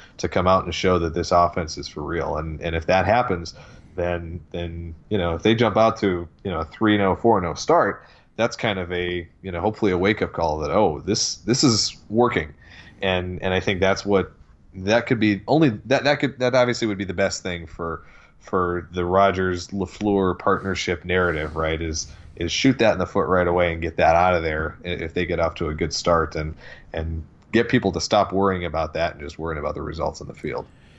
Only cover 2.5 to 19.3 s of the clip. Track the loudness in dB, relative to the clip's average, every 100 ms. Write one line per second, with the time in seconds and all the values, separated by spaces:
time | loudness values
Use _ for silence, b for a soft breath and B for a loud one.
2.5 | -6 -4 -4 2 2 4 4 2 -2 -6
3.5 | -16 B B B -6 -4 -4 -6 -12 -12
4.5 | -8 -8 -8 -12 -12 -6 -2 0 0 2
5.5 | 4 4 6 4 4 0 0 -4 _ -6
6.5 | -6 -6 0 2 4 4 2 4 2 2
7.5 | -4 2 4 4 -2 b b b -2 -2
8.5 | 0 -2 -2 -4 -4 -4 -4 -8 _ -10
9.5 | -4 -4 0 0 2 2 2 -2 -2 -2
10.5 | -2 0 2 2 0 -2 -2 -2 -4 -2
11.5 | 2 2 2 0 -6 -4 2 2 2 -6
12.5 | -12 B B B B -2 0 -2 -4 -2
13.5 | 0 0 0 2 0 2 0 0 -8 -20
14.5 | -20 _ -8 0 2 2 0 2 0 0
15.5 | 2 2 0 -2 0 2 0 -2 -2 0
16.5 | 2 2 0 -2 -4 -4 0 -2 -2 -8
17.5 | -8 -10 -10 -8 -8 b b b b -4
18.5 | 0 0 -2 -4 -4 2 4 4